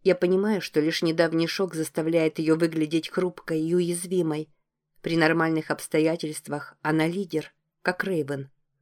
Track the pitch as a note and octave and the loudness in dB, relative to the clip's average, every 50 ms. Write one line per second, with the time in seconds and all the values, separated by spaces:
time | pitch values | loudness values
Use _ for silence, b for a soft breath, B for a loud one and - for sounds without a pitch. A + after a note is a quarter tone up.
0 | _ G3 F3+ F3+ - F3+ F#3 F#3+ G3 G#3+ G#3+ F#3+ - - - D#3 D3+ D#3+ E3 - | _ 2 2 2 2 2 2 2 2 2 0 0 -2 -2 0 0 0 2 0 0
1 | - E3 D#3+ D#3+ E3+ E3 D#3+ E3 E3 D#3+ - - G3 F3+ D#3+ D#3+ D#3+ D3+ - - | 0 0 2 2 2 2 2 0 0 0 0 -2 -4 -2 -2 -4 -6 -4 -4 -2
2 | D#3 D#3+ E3 E3+ D#3+ D#3+ D#3 - D#3+ D#3 D#3+ D#3+ E3+ E3 D#3+ D#3+ D#3 D3+ D#3 E3 | -2 0 2 2 2 2 0 0 0 2 2 4 2 0 0 -2 -2 0 0 -2
3 | D#3 - - - F3+ F3+ F3 - - - E3 D#3+ D#3+ E3 E3+ F3+ F3+ E3+ F3 F3 | -2 -2 -2 -2 -2 -2 -4 -8 -8 -4 -4 -2 0 0 2 2 2 0 -2 -4
4 | F3+ F3 F#3+ F3+ E3+ D#3+ D3+ D3+ D#3 - _ _ _ _ _ _ _ _ _ _ | -4 -2 0 0 0 0 -2 -4 -6 -8 _ _ _ _ _ _ _ _ _ _
5 | - D#3+ E3 E3 D#3+ D#3+ E3 E3+ E3 D#3+ D#3+ D#3+ D#3 - D3+ - - - - D#3+ | -6 -2 2 4 4 4 4 2 2 2 0 -2 -2 -2 -4 -6 -4 -2 0 2
6 | D#3 D#3+ E3 E3 - D3+ D3+ - - - C#3+ D3 - - - _ - D3+ D3+ D#3 | 2 2 0 -2 -4 -8 -8 -10 -10 -8 -8 -8 -8 -10 -16 _ -2 0 2 2
7 | D#3 E3 E3+ G3 G3+ E3+ - D#3 D3+ - - _ _ _ _ _ _ - F3+ - | 2 2 0 -2 -4 -4 -4 -4 -6 -6 -12 _ _ _ _ _ _ -2 -2 -2
8 | - F#3+ F#3+ D#3+ D3 C3+ C#3+ C#3 C3+ C3+ _ _ _ _ _ _ | -2 -2 -2 -2 -2 -2 -6 -8 -8 -12 _ _ _ _ _ _